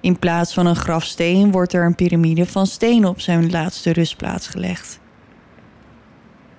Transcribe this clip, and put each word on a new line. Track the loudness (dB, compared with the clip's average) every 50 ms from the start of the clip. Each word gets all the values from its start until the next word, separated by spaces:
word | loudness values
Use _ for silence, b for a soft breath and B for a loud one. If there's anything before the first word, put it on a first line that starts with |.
In | 0 0 0 2
plaats | 0 0 0 0 -2 -2 0
van | 0 2
een | 2 2
grafsteen | 0 0 -2 -2 -2 -4 -4 -4 -2 0 2 2 4 4 4
wordt | 4 2 0 0
er | 0 2 2
een | 2 2
piramide | 2 0 0 2 2 2 2 2 0 0
van | 0 0 0 -2
steen | -2 -2 0 0 2 4 4 4
op | 2 0 -2
zijn | -2 0 0 2 2 0
laatste | 0 -2 -4 -4 -6 -4 -2 0
rustplaats | 0 0 0 -2 -4 -6 -8 -6 -6 -6 -8 -10
gelegd. | -10 -8 -6 -6 -8 -8 -12 -16 -18 -20 _ _ _ _ _ -20 -20 -20 _ _ _ -20 -20 -20 -20 -20 -20 -20 -20 -20 -20 _ -20 _ -20 -20 -20 _ -20 -20 -20